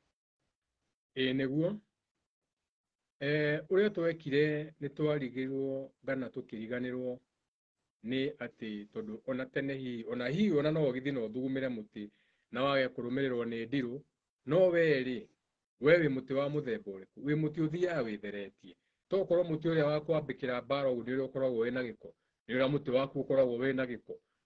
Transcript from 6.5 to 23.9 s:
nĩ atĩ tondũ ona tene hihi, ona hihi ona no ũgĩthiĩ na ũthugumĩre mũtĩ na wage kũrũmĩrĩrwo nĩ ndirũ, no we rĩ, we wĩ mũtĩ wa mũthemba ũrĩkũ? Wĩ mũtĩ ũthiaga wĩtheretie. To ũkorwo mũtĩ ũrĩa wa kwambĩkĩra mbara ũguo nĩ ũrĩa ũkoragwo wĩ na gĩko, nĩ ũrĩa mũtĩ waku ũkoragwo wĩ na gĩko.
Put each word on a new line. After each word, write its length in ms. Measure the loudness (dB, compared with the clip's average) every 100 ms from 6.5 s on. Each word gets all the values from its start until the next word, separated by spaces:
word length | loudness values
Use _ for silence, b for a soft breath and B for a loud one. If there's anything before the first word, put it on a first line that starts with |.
| -10 -6 -6 -4 -6 -6 -8 _ _ _ _ _ _ _ _
nĩ 180 | -4 -2 -2 -4
atĩ 500 | -12 -10 -8 -8 -10
tondũ 220 | -10 -10 -10 -6
ona 180 | -6 -4
tene 280 | -4 -4
hihi, 320 | -4 -6 -8 -6
ona 160 | -4 -2
hihi 240 | 2 4
ona 200 | 4 4
no 100 | 4 2
ũgĩthiĩ 220 | 0 -2
na 60 | -2
ũthugumĩre 480 | -2 -2 -2 -2 -2 -6
mũtĩ 340 | -10 -10 -12 _ _ _ _
na 120 | -2
wage 240 | 0 2 0
kũrũmĩrĩrwo 560 | -2 -4 0 0 0 -2
nĩ 220 | -4 -4
ndirũ, 340 | -2 -2 -6 -12 _ _ _ 0
no 220 | 4 6
we 360 | 6 4 4
rĩ, 240 | 2 -4 -6 _ _ _ _ 2
we 120 | 6 6
wĩ 100 | 6 0
mũtĩ 180 | -2
wa 160 | -2 0
mũthemba 420 | -2 -2 -4 -6
ũrĩkũ? 260 | -12 -12 -8 -2
Wĩ 80 | 0
mũtĩ 180 | 0 0 -2
ũthiaga 340 | 0 0 0
wĩtheretie. 720 | -2 -4 -6 -8 -10 _ -20 -20 _ _ -2
To 120 | 0
ũkorwo 200 | 2 2
mũtĩ 220 | 2 0 2
ũrĩa 120 | 2
wa 140 | 4 2
kwambĩkĩra 640 | 0 0 0 -4 -2 -2 -2
mbara 240 | 0 0
ũguo 140 | 0
nĩ 80 | -2 -2
ũrĩa 100 | -2
ũkoragwo 320 | 0 0 2 0
wĩ 60 |
na 80 | 0
gĩko, 260 | -4 -8 -16 -20 _ _ -4
nĩ 40 | 2
ũrĩa 140 | 2
mũtĩ 180 | 2 2
waku 280 | 2 2 -2
ũkoragwo 340 | 2 4 4 4
wĩ 180 | 0 0
na 100 |
gĩko. 280 | -2